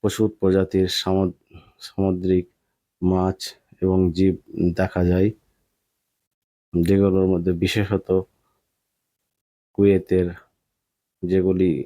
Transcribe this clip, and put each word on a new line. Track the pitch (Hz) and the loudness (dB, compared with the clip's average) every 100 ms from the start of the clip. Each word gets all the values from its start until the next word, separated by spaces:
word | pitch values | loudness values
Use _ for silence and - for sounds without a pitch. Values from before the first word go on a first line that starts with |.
প্রচুর | 107 - 110 | -4 0 -2
প্রজাতির | - 95 95 95 95 92 | 0 0 2 0 0 -2
সামুদ-, | - - 95 95 - _ 87 _ _ | -2 -2 0 0 -4 _ -20 _ _
সামুদ্রিক | - - 98 90 92 92 90 _ _ _ _ _ | -18 -4 -2 -2 0 -2 -2 _ _ _ _ _
মাছ | 90 92 92 92 - - _ _ | 0 0 0 -4 -12 -18 _ _
এবং | 95 92 92 | -2 2 0
জীব | 85 95 92 _ - 87 | 2 0 0 _ -4 -4
দেখা | 85 92 90 | -2 -4 0
যায়, | 87 90 101 110 _ _ _ _ _ _ _ _ _ _ _ _ _ | 0 2 0 -2 _ _ _ _ _ _ _ _ _ _ _ _ _
যেগুলোর | 85 85 98 98 95 95 | -2 0 2 2 2 0
মধ্যে | 90 87 | 0 -2
বিশেষত | 87 92 110 98 98 - 95 95 _ _ _ _ _ _ _ _ _ _ _ _ _ _ | -2 -2 -2 -2 -4 0 -2 -2 _ _ _ _ _ _ _ _ _ _ _ _ _ _
কুয়েতের | - 101 98 - 92 87 90 _ _ _ _ _ _ _ _ | 2 4 4 2 -2 -2 -6 _ _ _ _ _ _ _ _
যেগুলি | 90 95 92 92 92 73 | -2 0 2 2 0 0